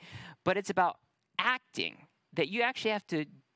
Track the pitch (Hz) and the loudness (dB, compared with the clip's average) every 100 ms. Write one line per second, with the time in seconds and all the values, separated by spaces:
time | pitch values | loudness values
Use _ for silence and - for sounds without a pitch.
0 | - - - - - 185 196 190 175 - | -6 -16 -16 -4 0 0 0 2 2 0
1 | _ _ _ - 233 254 _ - 85 - | _ _ _ -2 0 0 _ -6 -6 -6
2 | - _ _ - 147 220 233 262 220 214 | -20 _ _ -2 0 2 0 0 0 -2
3 | - 160 151 135 _ | -2 -4 -4 -8 _